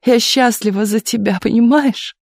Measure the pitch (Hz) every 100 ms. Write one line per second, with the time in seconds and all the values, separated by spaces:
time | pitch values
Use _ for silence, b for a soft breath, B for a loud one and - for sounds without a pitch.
0 | - 240 - - 247 220 214 196 208 214
1 | - 233 202 185 220 226 233 294 277 -
2 | - -